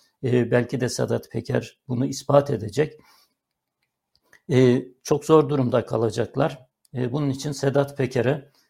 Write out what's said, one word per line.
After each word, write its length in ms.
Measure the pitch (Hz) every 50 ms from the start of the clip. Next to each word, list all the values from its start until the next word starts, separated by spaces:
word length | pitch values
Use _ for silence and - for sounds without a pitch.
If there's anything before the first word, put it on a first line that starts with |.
| _ _ _ _ -
E, 280 | 123 120 123 117 110
belki 300 | 120 123 120 - - 120
de 80 | 127 117
Sedat 420 | - - 123 - 117 - - -
Peker 480 | - 113 - - 123 123 120 - - _ _ -
bunu 180 | 123 117 135
ispat 440 | 143 139 - - - 139 143 139 139
edecek. 500 | 131 101 101 110 - 131 156 151 - - _ _ _ _ _ _ _ _ _ _ _ _ _ _ _ _ _ _ _ _ _ _ _ _ _ _ - _ _ -
E, 340 | 135 127 131 123 123 131 - - - _ -
çok 220 | - 156 143 -
zor 240 | - 160 156 147 135
durumda 360 | 147 135 127 120 123 120 110
kalacaklar. 800 | - 123 113 117 110 101 117 110 - - 135 147 160 147 - - _ _ _ _ _ -
E, 180 | 123 127 120
bunun 180 | 123 151 147 139
için 220 | 131 135 - 147
Sedat 460 | 139 - - 139 135 143 135 135 - -
Peker'e 540 | 131 123 - 127 110 123 147 143 - - _ _ _ _